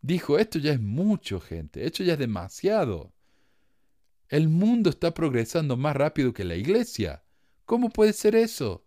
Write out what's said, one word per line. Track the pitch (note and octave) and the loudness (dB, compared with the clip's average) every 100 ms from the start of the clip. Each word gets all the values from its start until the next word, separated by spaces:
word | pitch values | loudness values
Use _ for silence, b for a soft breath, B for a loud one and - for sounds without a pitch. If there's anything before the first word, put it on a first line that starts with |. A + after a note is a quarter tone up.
dijo, | C3 F3 - D3 | 0 -2 2 2
"Esto | A3+ E3 | 2 0
ya | D3 | 0
es | C#3 | 0
mucho, | G#2 A#2+ G3+ G#3 - F#2+ | -2 0 0 0 -2 -8
gente, | - E2 D2+ - B2 | -6 -10 -10 -6 -6
esto | - | -2
ya | F3+ | -2
es | D#3 | 0
demasiado. | B2 G2 F2 - F#3 A3 D3 F2 - _ _ _ _ _ _ _ _ _ _ _ _ | -2 -4 -8 -4 0 0 0 -4 -8 _ _ _ _ _ _ _ _ _ _ _ _
El | D3 D#3+ | 2 2
mundo | E3 G#3 A#3 F#3+ | 4 4 4 2
está | C3+ E3+ | 2 -2
progresando | - D#3+ B2 A2+ E3+ D3+ B2 | 0 0 0 0 -2 -2 -2
más | D3 C#3 | -2 0
rápido | D3 D3+ C3 | 0 2 -2
que | A#2 | -2
la | F2+ E2+ | -4 -4
iglesia. | A#2+ G#3+ A#3 - F#2 C#2 _ _ _ _ - | 0 0 0 -4 -6 -6 _ _ _ _ -4
¿Cómo | A#3 A#3+ | 0 0
puede | A3 G#3+ | 4 2
ser | G#3 G#3+ A3+ | 4 2 4
eso?". | A3+ - B2 E2+ | 2 -2 -6 -6